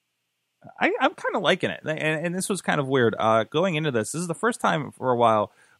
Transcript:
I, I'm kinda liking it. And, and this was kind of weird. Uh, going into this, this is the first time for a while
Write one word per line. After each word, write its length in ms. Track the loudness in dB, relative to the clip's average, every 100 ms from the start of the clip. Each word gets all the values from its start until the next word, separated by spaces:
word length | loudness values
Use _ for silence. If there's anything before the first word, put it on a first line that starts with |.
| _ _ _ _ _ _ -20 -2
I, 120 | -2 0
I'm 140 | -2
kinda 260 | -2 -4 0
liking 300 | 0 0 -2
it. 100 | -4
And, 140 | -6 -4
and 340 | -2 -2 -4
this 140 | -4 -4
was 140 | -4
kind 160 | 0 -2
of 80 | 2
weird. 300 | 2 2 2
Uh, 240 | 2 2
going 320 | 2 0 0
into 160 | 0 -2
this, 220 | -2 -2
this 80 | -6
is 80 | -6
the 60 |
first 260 | -2 -2 0
time 320 | 0 0 -4
for 180 | -4 -2
a 60 | 4
while 340 | 4 4 0 _ _